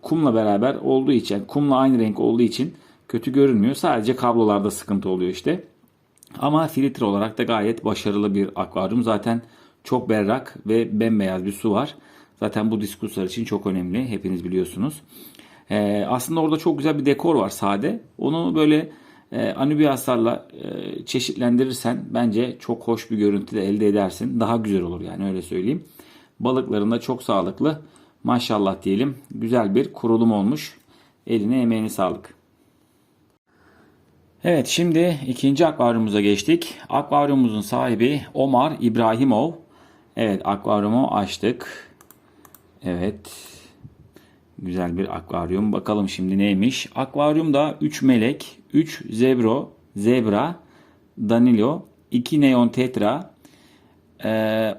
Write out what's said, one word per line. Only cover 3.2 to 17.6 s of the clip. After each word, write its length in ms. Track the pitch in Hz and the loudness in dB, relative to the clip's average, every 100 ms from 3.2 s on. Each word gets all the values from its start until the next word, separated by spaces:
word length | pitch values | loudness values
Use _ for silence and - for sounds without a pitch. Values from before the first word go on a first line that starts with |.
| 135 | -2
görünmüyor. 420 | 135 139 113 110 | 4 4 4 2
Sadece 420 | 143 175 123 107 127 | 2 0 0 0 0
kablolarda 540 | 123 117 107 101 101 | 2 4 4 4 0
sıkıntı 380 | - - 98 95 | -4 -4 -4 -2
oluyor 220 | 92 90 | -2 -2
işte. 340 | 92 - 180 - _ _ _ _ _ - - | -2 -4 -4 -6 _ _ _ _ _ -20 -6
Ama 300 | 139 156 156 | 0 0 0
filtre 360 | 135 135 135 | 0 0 0
olarak 340 | 107 101 110 110 | 0 0 -2 -2
da 40 | |
gayet 420 | 117 113 104 113 | 0 0 0 -2
başarılı 500 | 110 104 104 101 104 | -2 -2 -2 0 0
bir 160 | 98 98 - | 0 -2 -4
akvaryum. 460 | 92 92 95 117 | -6 -4 -2 0
Zaten 400 | 113 104 113 117 - _ _ _ | 0 0 -2 -4 -6 _ _ _
çok 240 | - 127 104 | -4 -2 0
berrak 460 | 107 98 127 131 - 104 | 0 0 -2 -4 -10 -2
ve 340 | 113 117 107 | 0 0 0
bembeyaz 440 | 113 107 95 92 | 0 0 0 -2
bir 80 | 95 | -6
su 180 | 98 110 | -4 -2
var. 240 | 101 147 - - - _ _ | -2 -2 -8 -20 -20 _ _
Zaten 300 | 110 110 110 | -6 -2 -2
bu 100 | 110 | -2
diskuslar 440 | 101 - 107 - | -4 -8 -8 -6
için 200 | 92 117 | -6 -6
çok 220 | 110 101 101 | -4 -4 -2
önemli. 420 | 92 90 104 127 | -4 -4 -4 -4
Hepiniz 360 | 101 92 90 | -6 -6 -6
biliyorsunuz. 580 | 87 92 90 92 139 151 - - - - - - - | -4 -2 -2 -4 -6 -6 -16 -20 -20 -20 -20 -20 -6
Ee, 340 | 104 104 104 90 | -2 0 -2 -2
aslında 320 | 123 127 165 | -4 -2 -2
orada 160 | 160 156 | 0 0
çok 220 | 175 143 | -2 0
güzel 200 | 156 147 | 0 0
bir 80 | 139 | 0
dekor 280 | 143 170 | 0 2
var 140 | 143 98 | 2 0
sade. 520 | - | -2